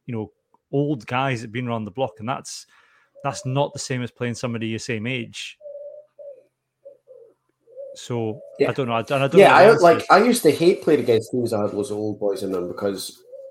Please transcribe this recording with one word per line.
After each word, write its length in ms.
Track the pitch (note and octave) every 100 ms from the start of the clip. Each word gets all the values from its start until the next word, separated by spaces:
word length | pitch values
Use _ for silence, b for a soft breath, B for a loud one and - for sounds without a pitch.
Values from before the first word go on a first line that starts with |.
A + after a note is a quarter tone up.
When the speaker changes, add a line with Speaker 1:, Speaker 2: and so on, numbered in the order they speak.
Speaker 1:
you 100 | -
know, 160 | A#2 G#2 _ _ _ _
old 360 | C#3 C#3+ C#3+ -
guys 340 | B2+ C#3 A#2+
that 60 | A#2
have 60 |
been 140 | A2+ B2
around 200 | A#2 G#2
the 40 |
block, 300 | B2+ C3 -
and 80 | G#2+
that's, 380 | C#3 - - - b b b b _
that's 220 | C#3 C3 C3
not 260 | C3+ D3
the 60 | -
same 240 | - B2+
as 80 | A#2+
playing 240 | - B2
somebody 340 | A2+ B2+ A#2 A2+
your 100 | A2
same 280 | - A2+ A2+
age. 500 | C3 A2 G#2 - - D5 C#5+ C#5+ D5 D5+ - C#5+ B4+ _ _ _ _ C#5 B4+ _ B4 A#4 _ _ _ A#4 B4+ C5+
So, 460 | C#5 - A#2+ A2 G#2+ - -
Speaker 2:
Yeah. 100 | -
Speaker 1:
I 40 |
don't 120 | B2 B2
know. 60 |
I, 80 | A#2
and 120 | A2
I 160 | C#3 C#3
don't 80 | F3+
Speaker 2:
Yeah, 120 | F#3
Speaker 1:
know 60 |
Speaker 2:
I, 100 | C3+
Speaker 1:
the 60 | G3
answer. 100 | A3+
Speaker 2:
like, 240 | F3 - -
I 120 | E3+
used 200 | A#3+ A3
to 100 | D#3+
hate 300 | C3+ E3+ G3+
playing 180 | - D3
against 320 | A#2 A2+ A2+
teams 180 | B2+ A#2+
that 100 | G#2+
had 120 | G#2
loads 180 | G2 G2+
of 60 | G#2
old 240 | G#2+ G#2
boys 220 | G#2 F#2+
in 100 | G2
them 160 | F#2 F2
because 540 | - G2+ F#2+ - - _ C#5 -